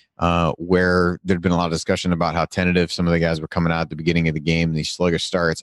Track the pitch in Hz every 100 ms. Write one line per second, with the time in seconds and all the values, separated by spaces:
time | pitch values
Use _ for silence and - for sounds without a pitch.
0 | _ - 87 85 82 - 85 92 92 90
1 | 87 87 92 90 87 87 85 80 - 92
2 | 90 82 85 82 78 - 90 90 85 -
3 | 85 85 82 80 78 - 82 82 78 78
4 | 80 85 82 78 76 82 82 78 76 -
5 | 90 82 - 90 85 80